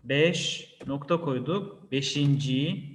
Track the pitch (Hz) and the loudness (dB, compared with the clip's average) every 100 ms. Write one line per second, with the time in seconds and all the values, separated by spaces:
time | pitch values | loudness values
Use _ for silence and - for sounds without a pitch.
0 | 120 139 165 175 - - - _ - 139 | 0 4 4 2 -4 -6 -12 _ -6 -6
1 | - 170 165 127 139 190 190 - - 135 | 0 0 0 -2 0 -2 -4 -14 -4 -2
2 | 135 147 143 131 131 127 147 196 - | -2 2 4 4 2 0 0 -4 -8